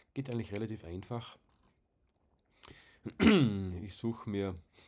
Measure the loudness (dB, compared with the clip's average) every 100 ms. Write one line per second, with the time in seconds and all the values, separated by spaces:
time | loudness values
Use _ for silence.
0 | _ -10 -6 -6 -6 -6 -6 -8 -10 -10
1 | -8 -10 -10 -18 _ _ _ _ _ _
2 | _ _ _ _ _ _ -20 -20 -20 _
3 | -16 4 8 8 6 4 -4 -6 -8 -6
4 | -6 -6 -4 -2 -2 -4 -14 _